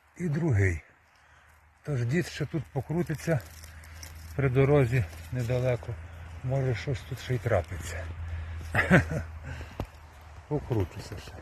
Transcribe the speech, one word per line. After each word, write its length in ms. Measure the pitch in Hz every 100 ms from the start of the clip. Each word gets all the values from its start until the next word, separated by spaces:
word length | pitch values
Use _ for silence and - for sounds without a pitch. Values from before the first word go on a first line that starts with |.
| _ -
і 120 | 175
другий. 540 | 147 160 104 95 80 - _ _ _ _ - - - _ _
Тож 200 | - 135
дід 220 | 120 170 -
ще 200 | - 147
тут 160 | 160 -
покрутиться 680 | 135 - 165 165 156 - 147 - - - - - - - - - -
при 120 | 135
дорозі 560 | 127 135 147 123 131 98 - -
недалеко. 600 | 127 117 127 127 120 - 113 - - - -
Може, 300 | 127 135 131
щось 260 | 117 - 131 -
тут 120 | 123
ще 140 | -
й 40 | 127
трапиться. 680 | 117 101 - 85 - - - - - - - - -
<laughs> 520 | - - 175 - 165 - - - - - - - - - - - - -
Покрутиться 720 | 147 - 113 90 - - 98
ще. 140 | - -